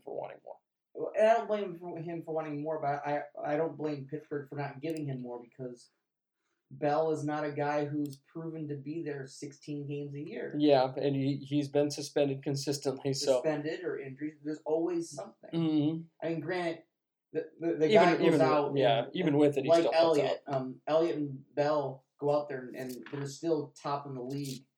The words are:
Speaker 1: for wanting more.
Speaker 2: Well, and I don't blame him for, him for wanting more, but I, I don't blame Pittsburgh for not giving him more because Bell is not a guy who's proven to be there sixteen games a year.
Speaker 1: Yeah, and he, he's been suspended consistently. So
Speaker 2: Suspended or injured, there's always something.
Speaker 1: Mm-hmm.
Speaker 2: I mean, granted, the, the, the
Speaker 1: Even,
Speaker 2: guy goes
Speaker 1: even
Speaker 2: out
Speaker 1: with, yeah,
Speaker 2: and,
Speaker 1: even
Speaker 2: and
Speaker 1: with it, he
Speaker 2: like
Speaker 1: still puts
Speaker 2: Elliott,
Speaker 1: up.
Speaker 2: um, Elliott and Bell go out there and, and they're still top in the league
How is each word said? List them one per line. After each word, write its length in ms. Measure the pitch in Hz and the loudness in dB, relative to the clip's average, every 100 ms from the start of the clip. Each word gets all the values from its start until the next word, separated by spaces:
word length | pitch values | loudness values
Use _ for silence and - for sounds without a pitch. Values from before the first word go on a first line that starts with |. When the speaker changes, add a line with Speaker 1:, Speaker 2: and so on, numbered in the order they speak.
Speaker 1:
for 140 | - - | -12 -10
wanting 200 | - - | -10 -12
more. 100 | - - _ _ _ | -18 -20 _ _ _
Speaker 2:
Well, 160 | - - 190 | -8 -4 4
and 100 | 214 | 4
I 60 | |
don't 140 | 233 208 | 4 2
blame 160 | 208 | -4
him 140 | 190 165 | -4 -8
for, 180 | 175 160 | -10 -8
him 240 | 165 170 | -8 -8
for 100 | 151 | -6
wanting 280 | 160 156 147 | -6 -4 -6
more, 160 | 151 156 | -4 -2
but 220 | 143 143 | -2 -2
I, 180 | 147 147 - - | -2 -4 -4 -8
I 120 | 147 151 | -2 0
don't 200 | 165 147 | -2 -4
blame 300 | 151 143 135 | -6 -6 -8
Pittsburgh 400 | 151 - 147 139 | -10 -8 -8 -8
for 60 | 139 | -8
not 240 | 139 135 | -8 -6
giving 260 | 156 156 143 | -6 -4 -6
him 140 | 127 | -6
more 220 | 123 120 | -8 -10
because 460 | 123 - 127 123 - _ _ _ _ _ _ _ - | -12 -12 -12 -12 -20 _ _ _ _ _ _ _ -20
Bell 400 | 135 147 151 160 | -2 0 2 2
is 140 | 147 | 0
not 200 | 147 151 | -2 -2
a 60 | 151 | -2
guy 340 | 143 147 147 | -2 0 0
who's 340 | 143 147 143 - _ | 0 -2 -4 -8 _
proven 360 | 165 165 160 147 | -10 -8 -8 -8
to 60 | |
be 280 | 143 139 165 | -8 -8 -6
there 220 | 147 139 135 | -6 -6 -10
sixteen 600 | - 139 - - 147 143 | -12 -14 -12 -10 -8 -6
games 280 | 143 143 | -6 -8
a 60 | 139 | -10
year. 340 | 151 240 - 151 | -10 -8 -6 4
Speaker 1:
Yeah, 340 | 147 139 131 135 | 8 8 6 2
and 180 | 143 | 0
he, 220 | 139 135 143 | 2 0 -2
he's 320 | 139 147 139 | -2 -2 0
been 220 | 143 147 | 2 2
suspended 520 | 143 143 151 143 135 | -2 -2 0 2 0
consistently. 720 | 151 139 151 143 139 135 143 | -4 -2 -2 -2 -2 -2 -2
So 220 | 135 135 | 0 2
Speaker 2:
Suspended 460 | 127 156 147 151 185 | 2 2 0 -2 -4
or 140 | 170 131 | -6 -6
injured, 340 | 135 135 151 151 | -8 -8 -10 -8
there's 160 | 147 151 | -8 -6
always 460 | 147 156 175 170 165 | -2 0 0 -2 -4
something. 400 | 147 202 - - | -8 -12 -14 -6
Speaker 1:
Mm-hmm. 480 | 165 160 156 147 165 165 - 160 | 0 2 4 2 0 -8 -8 -4
Speaker 2:
I 40 | |
mean, 100 | 165 | -4
granted, 380 | 151 180 170 165 - _ _ _ _ | -2 -2 -2 -6 -12 _ _ _ _
the, 120 | 156 - - | -8 -8 -4
the, 60 | 165 | -2
the 120 | 151 156 | 2 6
Speaker 1:
Even, 40 | |
Speaker 2:
guy 220 | 214 175 160 | 8 8 6
goes 100 | 170 | 4
Speaker 1:
even 140 | 147 | 6
Speaker 2:
out 320 | 131 151 139 | 4 4 2
Speaker 1:
with, 80 | 139 | 4
yeah, 160 | 127 117 | 4 4
Speaker 2:
and, 40 | 123 | 0
Speaker 1:
even 140 | 160 165 | 0 2
Speaker 2:
and 100 | 143 | 6
Speaker 1:
with 180 | 147 143 | 4 4
it, 60 | |
he 40 | 135 | 4
Speaker 2:
like 100 | 170 | 6
Speaker 1:
still 120 | 165 | 6
puts 100 | 160 | 6
Speaker 2:
Elliott, 400 | 165 151 127 - - | 6 6 2 0 -2
Speaker 1:
up. 60 | 135 | -2
Speaker 2:
um, 200 | 127 127 - | -2 -6 0
Elliott 300 | 160 170 151 | 2 2 0
and 220 | 143 135 - - | -4 -6 -6 0
Bell 480 | 147 151 135 131 _ - | 2 2 0 -6 _ -4
go 140 | 143 | 2
out 140 | 147 147 | 2 0
there 120 | 131 | -6
and, 140 | 123 110 | -8 -8
and 280 | 127 120 - | -8 -10 -10
they're 140 | 139 139 | -8 -8
still 460 | - 165 151 139 - | -4 0 0 -2 -8
top 260 | 147 143 139 | -6 -4 -6
in 80 | |
the 80 | 131 | -8
league 420 | 123 139 139 120 - | -6 -6 -6 -10 -14